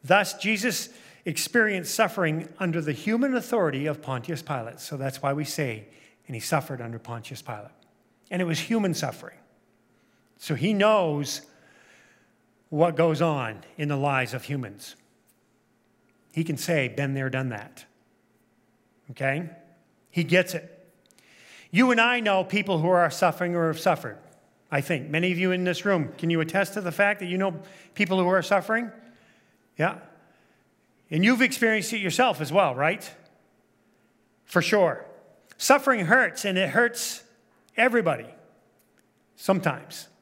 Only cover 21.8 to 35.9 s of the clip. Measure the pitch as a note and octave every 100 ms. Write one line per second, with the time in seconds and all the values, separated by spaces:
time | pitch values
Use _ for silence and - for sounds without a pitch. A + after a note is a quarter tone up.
21.8 | B3+ A#3 A#3 B3 G#3+ F#3+ F#3 G3+ G3 E3+
22.8 | E3 F3+ E3+ - F3+ D#3 F3+ F3 E3 D#3+
23.8 | G3 D#3 A#2+ G#2 - _ _ _ _ C#3+
24.8 | C#3 D#3+ D#3 D#3+ F3+ F3 F#3 F3+ F3+ F3
25.8 | G3+ F#3 C3+ - E3 E3 D#3+ F#3+ G3 G3+
26.8 | F3+ D#3+ G3+ G3+ F3+ F#3 G3 E3 - -
27.8 | - - G3 F#3+ F3+ F#3 - G3+ F3 A3+
28.8 | A#3 - - _ _ _ _ _ _ -
29.8 | E3 - - - _ _ _ _ _ _
30.8 | _ _ _ D#3 G3+ B3 B3+ C4+ A3+ A3
31.8 | F3 A3 F#3+ - B3+ D3+ D3 F3 E3+ B2
32.8 | D3 G#3 - - _ _ _ _ _ _
33.8 | _ _ _ _ _ _ _ F3+ - G#3+
34.8 | F3 B2 - - _ _ _ - - C4+
35.8 | C4+